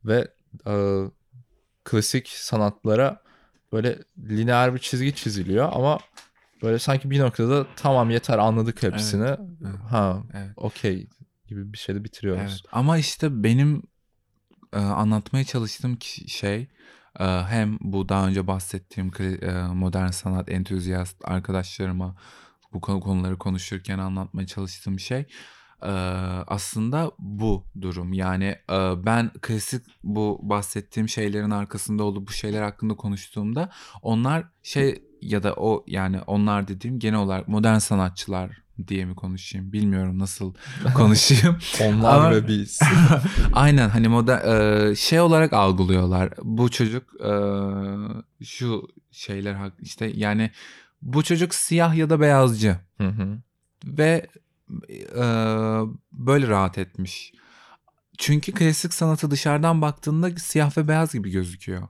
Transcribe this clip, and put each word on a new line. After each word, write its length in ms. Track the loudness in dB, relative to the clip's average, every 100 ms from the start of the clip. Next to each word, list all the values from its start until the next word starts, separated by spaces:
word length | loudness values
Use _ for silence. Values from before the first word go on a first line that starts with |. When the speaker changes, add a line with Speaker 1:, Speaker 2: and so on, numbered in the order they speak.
| 2
Speaker 1:
Ve, 220 | 0 0 _ _ -12 -4
e, 360 | 0 2 0 -2 _ _ -20 _ _ _ _
klasik 440 | -2 0 0 -4 -6
sanatlara 920 | -14 -4 0 0 -2 0 2 2 -2 _ _ _ _ _
böyle 260 | -2 -2 -4 -10 -18 -6
lineer 440 | -2 2 4 2
bir 60 | 0
çizgi 360 | -6 -2 -2 -2
çiziliyor 540 | -6 -4 0 0 0
ama 260 | 0 0 0 -6 -20 -20 _ _ _
böyle 160 | -2 -2
sanki 300 | 0 -2 0
bir 80 | 2
noktada 480 | 2 2 2 2 0 -4
"Tamam, 340 | 2 2 4
yeter, 280 | 0 0 2
anladık 460 | 4 2 0 -2
Speaker 2:
Evet, 100 | -2
Speaker 1:
hepsini. 300 | -2 -2 0 0
Speaker 2:
evet, 480 | -4 -8 -14 -12 -12 -2
Speaker 1:
Ha, 340 | 0 2 -2 -8
Speaker 2:
evet. 180 | -14 -14 -8
Speaker 1:
okey." 520 | -10 -4 -4 -4 -8 _ -20 _ -16
gibi 260 | -12 -12
bir 40 | -12
şeyde 260 | -8 -8
bitiriyoruz. 380 | -8 -6 -4 -4 -4
Speaker 2:
Evet. 100 | -8 _
Ama 260 | -2 2 2
işte 460 | 0 -4 -4 0
benim, 400 | 2 4 4 0 -6 _ _ _ _ _ _ _ _
e, 40 | -4
anlatmaya 680 | -2 0 2 0 0 -4 -2
çalıştığım 500 | -4 -4 -6 -6 -6
ki-, 340 | -10 -16 -14
şey, 320 | -6 -4 -4 -6 _ -20 -20 _ -6
e, 60 | -2
hem 520 | -2 -2 0 0 -2
bu 280 | -4 -4 -2
daha 180 | 0 0
önce 200 | 0 -2
bahsettiğim 600 | -4 -6 -12 -10 -6 -6
kli-, 340 | -4 -6 -4 -4
e, 280 | -4 -4
modern 340 | -2 -2 0 -2
sanat 400 | -4 -4 -4 -2
entüzyast 680 | -4 -2 -4 -2 -4 -4 -10
arkadaşlarıma 920 | -6 -4 -2 -6 -6 -6 -6 -4 -6 -10 -20 -20 -20 _ _
bu 80 | -10
konu-, 180 | -4 -4
konuları 360 | -2 -2 -2 -4
konuşurken 640 | -4 -4 -6 -10 -8 -6
anlatmaya 480 | -4 -6 -8 -8 -8
çalıştığım 520 | -8 -10 -10 -8 -8
şey, 200 | -4 -6 -6 -14 -20 -20 _ _
e, 80 | -6 -4 -4 -4 -4 -6 -6
aslında 640 | -6 -6 -4 -2 -2 -4 -6
bu 460 | -12 -4 0 0 -4 -10
durum. 320 | -8 -6 -4
Yani, 320 | -2 -2 0 -2 -6 -4
e, 360 | -2 0 -2 0
ben 240 | 0 0 -6
klasik 440 | -6 -6 -4 -8 _ _
bu 360 | -6 -2 -2 -2
bahsettiğim 680 | -2 -2 -2 -8 -8 -4 -4
şeylerin 420 | -2 -2 -2 -2
arkasında 520 | -4 -4 -8 -4 -2
olup 240 | -2 -4 -8
bu 40 |
şeyler 300 | -8 -6 -4
hakkında 320 | -4 -4 -6 -4
konuştuğumda 760 | -4 -6 -8 -6 -4 -4 -6 -8 -20 -10
onlar 420 | -2 0 2 -2 -4 _
şey 400 | -6 0 0 0 _ _
ya 220 | -4 -2
da 100 | 0
o, 300 | -2 -2 -2 -4
yani 340 | -4 -2 -4
onlar 460 | -2 0 2 0 -2
dediğim 320 | -8 -6 -4
genel 200 | 0 0
olarak 280 | 0 -2 -2
modern 300 | 2 4 4
sanatçılar 840 | 2 0 0 -4 -8 -6 -6 -12 _ -14 -6
diye 180 | -6 -6
mi 100 | -8
konuşayım? 580 | -10 -10 -10 -10 -6
Bilmiyorum 460 | -2 0 0 0 -2
nasıl 340 | -4 -6 -10 -10 -16
Speaker 1:
<laughs> 220 | -4 0 6
Speaker 2:
konuşayım. 640 | 6 6 6 6 6 2 -2 0
Speaker 1:
Onlar 340 | 2 4 8 8
Speaker 2:
Ama 160 | 8
Speaker 1:
ve 160 | 6 2
biz. 320 | -2 -2 2 6 8 8 6
Speaker 2:
<laughs> 360 | 4 4 4
Aynen, 360 | 6 8 6 6
hani 180 | 4 4
moder-, 840 | 4 4 2 4 4 6 6 4
e, 40 | 2
şey 240 | 2 6
olarak 340 | 6 6 6
algılıyorlar. 800 | 4 4 4 4 4 4 2 0 -4
Bu 280 | -4 2 2
çocuk, 500 | 2 0 -2 -10 -8
e, 100 | -2 0 0 -2 -4 -4 -6 -8 -8 -12 -14 _ -18
şu 420 | -6 -4 -4 -8 _ _
şeyler 420 | -18 -10 -6 -6
hak-, 280 | -6 -10 -12
işte 300 | -18 -8 -6 -2
yani 360 | 0 0 -2 -4 -20 -20 _ _
bu 220 | -4 -2
çocuk 320 | 0 0 0 -2
siyah 400 | 0 2 2 2
ya 140 | 2
da 100 | 4
beyazcı. 580 | 6 6 6 4 2 2 -4 _
Speaker 1:
Hı 100 | -2
hı. 300 | -2 -4 -6 -14 _ _ _ -10
Speaker 2:
Ve, 420 | 0 2 2 -2 -20 _ _ _ -14 -14 -16 -10 -2
e, 80 | 0 2 2 0 0 0 -4 -8 _
böyle 360 | -6 2 2 4
rahat 300 | 2 2 -2
etmiş. 560 | -8 -6 -8 -8 -16 _ _ _ -20 _ _ _ _ -8
Çünkü 340 | 0 2 0
klasik 420 | 2 2 2 -4
sanatı 380 | -2 0 0 0
dışarıdan 500 | 0 0 2 2 2
baktığında 480 | 0 -2 -2 0 0 -4
siyah 380 | -2 2 2 2
ve 100 | 2
beyaz 260 | 2 0
gibi 180 | -2 -4
gözüküyor. 560 | -2 -4 -8 -10 -10 -10